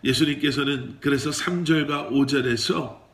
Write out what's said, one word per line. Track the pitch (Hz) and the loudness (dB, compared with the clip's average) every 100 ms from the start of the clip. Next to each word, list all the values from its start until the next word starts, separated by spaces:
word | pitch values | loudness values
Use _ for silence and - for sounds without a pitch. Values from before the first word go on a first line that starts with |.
예수님께서는 | 127 123 151 143 147 135 139 139 123 - | 0 2 2 0 -2 0 0 -2 -6 -6
그래서 | 147 139 151 | 0 0 0
삼 | 143 - 180 | -4 -2 -2
절과 | 160 160 147 143 143 | 2 2 2 -2 0
오 | 135 135 | 2 4
절에서 | 139 127 117 - - 127 - - | 2 2 0 0 -2 -4 -10 -20